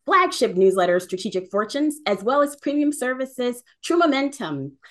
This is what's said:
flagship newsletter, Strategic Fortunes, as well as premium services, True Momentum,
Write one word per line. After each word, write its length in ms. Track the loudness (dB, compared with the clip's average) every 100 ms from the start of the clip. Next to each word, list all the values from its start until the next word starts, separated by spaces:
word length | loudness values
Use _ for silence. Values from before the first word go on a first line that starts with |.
| 0
flagship 500 | 2 2 0 0 4
newsletter, 420 | 4 4 4 2
Strategic 520 | 0 -6 -6 -6 -4
Fortunes, 460 | -2 -2 -2 -2 -2 -2
as 160 | -2
well 180 | 0 2
as 160 | 0 -2
premium 360 | -4 0 0
services, 680 | 0 -4 -4 -6 -4 -6 -6 -12 _
True 140 | -2 2
Momentum, 800 | 2 2 -2 -4 -8 -6 -8 -12 -20